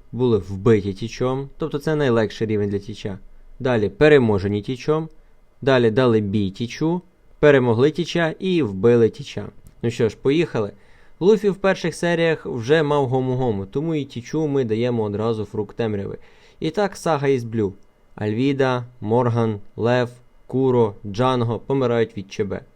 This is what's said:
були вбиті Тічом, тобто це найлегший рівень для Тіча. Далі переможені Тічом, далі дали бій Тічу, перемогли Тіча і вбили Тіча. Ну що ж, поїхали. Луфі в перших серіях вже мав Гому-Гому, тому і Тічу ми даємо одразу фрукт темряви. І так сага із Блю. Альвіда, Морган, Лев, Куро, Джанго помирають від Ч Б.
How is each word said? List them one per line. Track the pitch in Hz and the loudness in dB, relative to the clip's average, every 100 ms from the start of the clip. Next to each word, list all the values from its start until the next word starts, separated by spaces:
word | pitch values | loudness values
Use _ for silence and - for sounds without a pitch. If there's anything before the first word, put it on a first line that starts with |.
| - | -12
були | 113 123 104 | -2 0 0
вбиті | 90 98 110 110 98 | -2 -2 2 4 2
Тічом, | 92 113 - 127 135 139 - | -6 -8 -4 -4 -4 -8 -8
тобто | 156 143 | -6 -4
це | 151 147 | -2 0
найлегший | 135 113 104 - 110 | 2 2 0 -2 -2
рівень | 104 104 | -2 -2
для | 101 | -4
Тіча. | - 104 107 95 - - - - | -8 -12 -12 -12 -16 -20 -20 -6
Далі | 127 117 98 | -2 0 0
переможені | - 151 147 117 101 98 104 | 4 6 6 4 2 0 -4
Тічом, | 101 123 - 156 160 - - - _ - | -4 -6 -2 -2 -4 -14 -20 -20 _ -4
далі | 131 127 117 | 2 4 4
дали | 107 127 110 | 4 4 2
бій | 101 107 98 | 2 -2 -2
Тічу, | - 117 - 156 175 - _ _ - | -4 -10 -4 -2 -2 -6 _ _ 4
перемогли | 147 135 123 113 143 | 6 6 4 4 2
Тіча | 151 160 175 160 - | 0 -4 -2 -2 -2
і | 190 175 | -2 0
вбили | 113 95 117 120 110 | 0 2 4 6 4
Тіча. | - - 107 98 - - - | 0 -14 -12 -14 -16 -20 -6
Ну | 120 | -4
що | - 110 | 0 -2
ж, | - | 0
поїхали. | 135 156 160 127 101 - - - - - | 0 0 0 -4 -6 -8 -20 -20 -18 -2
Луфі | 180 208 202 | 2 4 2
в | |
перших | 175 196 185 170 | 0 -2 0 -4
серіях | - 175 170 165 151 - | -2 -2 2 0 0 -4
вже | 123 113 160 | -4 2 2
мав | 147 147 127 | 4 0 2
Гому-Гому, | 131 127 127 127 101 98 | 0 0 0 -2 -2 -4
тому | 139 165 | -4 -4
і | 156 | -4
Тічу | 135 120 - 156 156 | -6 -10 -6 -4 0
ми | 139 | 0
даємо | 117 110 123 117 | 0 0 0 0
одразу | 107 104 113 110 | -2 -2 -2 -2
фрукт | 101 107 104 - | -4 -6 -6 -4
темряви. | 113 104 101 - - - - - | -4 -4 -6 -12 -16 -20 -20 -8
І | 160 | -6
так | 208 196 - | -2 -4 -2
сага | 170 147 139 | -2 0 0
із | 131 | 0
Блю. | 117 113 98 98 - _ _ | -2 -2 -2 -4 -20 _ _
Альвіда, | - 107 110 139 135 131 123 120 - | -6 -4 0 0 2 0 -2 -6 -8
Морган, | 104 120 123 117 113 101 - - | -2 0 2 0 0 -2 -8 -4
Лев, | 110 123 123 - - - - | 0 0 -2 -8 -20 -20 -6
Куро, | 127 131 123 110 104 104 | 0 2 2 2 -2 -10
Джанго | 101 127 127 117 104 | -2 0 0 0 -4
помирають | - 139 123 117 113 107 | -2 0 0 0 0 -4
від | 95 | -10
Ч | - | -6
Б. | 98 95 - | -6 -6 -12